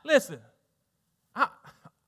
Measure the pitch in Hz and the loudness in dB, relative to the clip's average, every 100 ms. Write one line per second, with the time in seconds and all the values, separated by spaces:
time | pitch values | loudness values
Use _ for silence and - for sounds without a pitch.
0 | 302 294 - 135 - _ _ _ _ _ | 2 2 2 -16 -20 _ _ _ _ _
1 | _ _ _ 220 269 - - - - _ | _ _ _ -6 -6 -8 -20 -20 -20 _